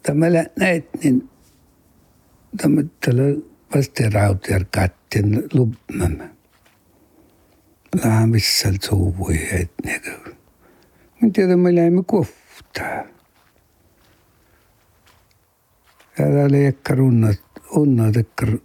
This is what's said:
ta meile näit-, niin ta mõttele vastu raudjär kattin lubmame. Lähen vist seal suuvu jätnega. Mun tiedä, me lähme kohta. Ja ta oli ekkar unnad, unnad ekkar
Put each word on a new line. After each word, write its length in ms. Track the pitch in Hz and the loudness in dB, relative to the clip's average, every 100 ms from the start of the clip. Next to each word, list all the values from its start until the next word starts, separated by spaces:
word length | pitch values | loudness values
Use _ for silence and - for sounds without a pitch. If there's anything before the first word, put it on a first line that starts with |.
| - | 0
ta 80 | |
meile 380 | 147 165 170 160 - | 0 2 2 0 -2
näit-, 300 | 185 170 - - | -2 -2 -6 -4
niin 260 | 147 127 - _ _ _ _ _ _ _ _ _ _ _ _ 208 | 0 0 -2 _ _ _ _ _ _ _ _ _ _ _ _ -4
ta 80 | - | 0
mõttele 560 | 160 147 _ - 123 139 147 - _ _ | 0 -2 _ -2 0 0 -2 -8 _ _
vastu 360 | 143 135 - 113 | -2 -2 -2 0
raudjär 520 | 104 101 95 - 95 95 | 2 0 0 -2 -2 -2
kattin 720 | 98 95 _ _ - 104 107 - | -2 -2 _ _ -2 0 0 0
lubmame. 760 | 139 117 - - 98 87 76 - _ _ _ _ _ _ _ _ _ _ _ _ _ _ _ _ 185 | 0 0 -4 -12 -4 -2 -4 -12 _ _ _ _ _ _ _ _ _ _ _ _ _ _ _ _ -2
Lähen 300 | 117 110 113 | 0 2 2
vist 280 | 113 - - | 2 0 -2
seal 160 | 101 95 | -2 -2
suuvu 500 | - 98 92 90 90 | -2 -2 -2 -4 -4
jätnega. 800 | 80 - 90 87 - - - - - - - _ _ _ _ _ _ _ _ | -4 -2 -4 -4 -8 -8 -10 -10 -16 -20 -20 _ _ _ _ _ _ _ _
Mun 120 | 226 | 0
tiedä, 240 | 190 190 180 | 2 2 4
me 180 | 180 175 | 4 4
lähme 280 | 170 180 | 4 2
kohta. 800 | 185 202 - - _ - - - - - - _ _ _ _ _ _ _ _ _ _ _ _ _ _ _ _ _ _ _ _ _ _ _ _ _ _ _ _ _ _ - | 0 -2 -2 -8 _ -20 -18 -12 -10 -10 -12 _ _ _ _ _ _ _ _ _ _ _ _ _ _ _ _ _ _ _ _ _ _ _ _ _ _ _ _ _ _ -4
Ja 80 | 147 | 0
ta 200 | 143 143 | 2 2
oli 200 | 143 139 | 4 2
ekkar 360 | 135 - 131 | -2 -4 0
unnad, 400 | 131 117 110 98 _ - - - | 2 4 2 0 _ -20 -6 0
unnad 400 | 147 123 110 113 | 2 2 2 0
ekkar 420 | 110 - - 110 | -2 -4 -4 -4